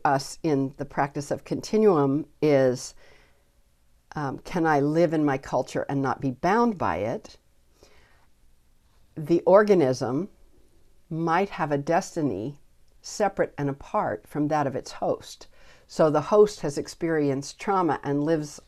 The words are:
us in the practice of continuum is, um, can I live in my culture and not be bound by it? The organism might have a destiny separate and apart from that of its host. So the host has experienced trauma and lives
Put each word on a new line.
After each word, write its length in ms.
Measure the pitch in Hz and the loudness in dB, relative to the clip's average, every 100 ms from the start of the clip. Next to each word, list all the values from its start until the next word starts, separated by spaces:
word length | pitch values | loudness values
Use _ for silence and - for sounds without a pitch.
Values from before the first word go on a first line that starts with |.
us 340 | 151 135 - - | 0 0 -2 -6
in 300 | 165 139 135 - | -2 0 -2 -6
the 80 | |
practice 460 | 180 - 147 147 143 | -8 -4 -4 -4 -8
of 140 | 135 | -8
continuum 840 | - 147 - 214 214 160 139 143 - _ | -6 -8 -2 2 4 4 4 0 -4 _
is, 540 | 151 139 131 127 - - - - _ _ _ _ _ _ _ _ - | 2 4 4 0 -6 -18 -20 -20 _ _ _ _ _ _ _ _ -14
um, 240 | 156 139 - | -8 -6 -8
can 260 | - 180 160 | -6 0 2
I 140 | 147 | 4
live 320 | 143 160 170 | 2 4 2
in 120 | 160 | 2
my 140 | 147 135 | 0 -2
culture 460 | - 123 131 - - | -2 -4 -2 -6 -4
and 120 | 139 | -2
not 200 | 135 - | -2 -2
be 100 | 135 | -6
bound 480 | 120 170 220 240 175 | -2 0 2 2 0
by 200 | 107 85 | -4 -2
it? 380 | 107 175 - - _ _ _ _ _ - _ _ _ _ _ _ _ _ _ _ _ - | -4 -6 -12 -20 _ _ _ _ _ -20 _ _ _ _ _ _ _ _ _ _ _ -8
The 240 | 151 170 | 0 2
organism 840 | - 196 208 185 131 127 120 135 202 _ - _ _ _ _ _ - | 6 6 6 4 4 0 -2 -4 -6 _ -20 _ _ _ _ _ -10
might 400 | 160 165 170 196 | -4 0 0 -2
have 220 | - 151 | -4 -4
a 60 | 143 | -2
destiny 840 | 143 170 - 170 143 95 120 143 - _ _ _ | 0 -2 -2 -4 -4 -4 -8 -12 -20 _ _ _
separate 520 | - - 196 - - - | -12 -4 -2 0 -4 -2
and 100 | 143 | -4
apart 560 | 139 - 214 156 104 - | -6 -6 -4 -2 -4 -6
from 220 | 147 147 | -4 -2
that 180 | 151 135 | 0 -2
of 100 | 120 | -4
its 160 | - | -10
host. 560 | - 175 - - - - - - - _ | -6 -4 -4 -8 -20 -20 -20 -20 -20 _
So 200 | - 156 | 0 2
the 100 | 151 | 2
host 400 | 143 208 208 - | 4 4 4 2
has 160 | 156 147 | -8 -6
experienced 800 | 147 - 165 160 143 135 143 - | -8 -6 -2 0 0 -2 -6 -8
trauma 400 | - 190 170 - | -2 0 0 -2
and 180 | 143 143 | -2 -2
lives 380 | 147 165 147 - | 0 -2 -4 -12